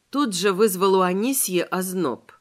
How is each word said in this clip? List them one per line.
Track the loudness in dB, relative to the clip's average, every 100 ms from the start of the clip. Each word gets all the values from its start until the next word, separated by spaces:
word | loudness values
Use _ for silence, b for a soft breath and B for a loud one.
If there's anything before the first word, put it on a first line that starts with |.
| _
тут | -2 -2
же | 0 -2
вызвал | 2 2 2 2 4
у |
Анисьи | 2 0 -2 -2 -2 -2
озноб. | -2 -4 -4 -2 -2 -4 -12 -20